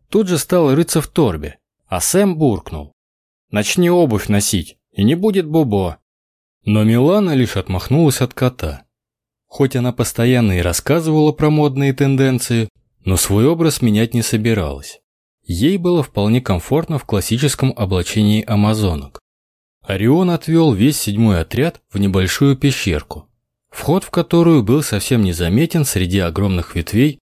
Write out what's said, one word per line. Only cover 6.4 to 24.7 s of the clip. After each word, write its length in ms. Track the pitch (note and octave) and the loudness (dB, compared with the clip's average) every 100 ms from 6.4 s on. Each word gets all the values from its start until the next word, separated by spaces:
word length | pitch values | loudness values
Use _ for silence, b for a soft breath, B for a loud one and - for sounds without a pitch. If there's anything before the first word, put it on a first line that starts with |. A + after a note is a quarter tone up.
| _ _ | _ _
Но 200 | - G#2+ | 0 2
Милана 500 | G#2+ A#2 C#3+ G#3 F#3+ | 4 4 4 2 2
лишь 220 | C#3 A#2 G2 | 0 -2 -4
отмахнулась 640 | - F2+ - C#3 D#3+ - | -6 -6 -2 2 2 0
от 140 | B2 | -4
кота. 500 | - B2+ - E2+ C#2 _ _ _ _ _ _ _ | -2 -4 -2 -10 -10 _ _ _ _ _ _ _
Хоть 300 | - C3+ B2+ | -2 -2 0
она 160 | B2 | -4
постоянно 680 | B2 A#2+ - A#2+ B2+ A2 F2+ | -2 -4 0 0 2 2 2
и 40 | |
рассказывала 720 | F2 - - D#3+ D#3+ D#3 D3+ | 0 -2 0 0 2 2 2
про 180 | D3 D3+ | 2 2
модные 420 | D3+ D3 C3 C#3 | 2 0 0 -2
тенденции, 760 | C3 C#3 C3+ C3 B2 - A#2 A2 _ _ _ | 2 0 2 2 0 0 -2 -2 _ _ _
но 120 | F#2 F#2 | -2 -2
свой 300 | - G2+ C3 | 0 2 2
образ 340 | E3 E3 - | 2 0 0
менять 340 | A#2 G#2 A2+ | 0 2 0
не 80 | A#2+ | -2
собиралась. 800 | A2 A2+ A#2 G#2+ D2+ C#2 - - _ _ _ _ | -2 -2 0 -2 -2 -8 -14 -20 _ _ _ _
Ей 340 | - F2 C#3+ F#3+ | -8 -2 0 0
было 240 | F3 F3 | 0 0
вполне 380 | C3+ - G#2 B2 | -2 -2 0 0
комфортно 560 | B2+ F2+ - C#3+ E3 D3 | 0 -4 -2 -4 -2 -6
в 60 | |
классическом 680 | - G2+ - A#2+ C#3+ - C3 | -4 -4 -2 -2 -2 0 -2
облачении 720 | - F#2+ F#2+ F2 A2 G#2 G#2+ G#2+ | -2 -2 -2 -2 0 2 2 0
амазонок. 720 | G#2 G#2 A2 G2 D2+ C2+ - _ _ _ _ _ _ | 2 2 2 -2 -2 -8 -20 _ _ _ _ _ _
Орион 460 | - F#2+ A2+ D#3+ F3+ | -8 -2 2 2 2
отвел 440 | E3 - E3 D#3+ | -2 0 2 2
весь 260 | G2 C3 D3+ | 2 0 0
седьмой 400 | - G2+ A2+ F2 | -4 0 2 2
отряд 400 | D#2+ A#2 D#3+ - _ | -2 -2 -2 -4 _
в 80 | G2+ | -2
небольшую 580 | G2+ F#2+ F#2 - C#3 C3 | 0 0 0 2 2 2
пещерку, 720 | C#3 - G2 D2+ - - - _ _ _ _ | 0 -2 -2 -4 -6 -18 -20 _ _ _ _
вход 340 | - - F#3 | -10 -2 -2
в 60 | - | -2
которую 520 | - D#3+ E3+ E3 D#3 | -4 0 2 4 4
был 200 | G2+ | 4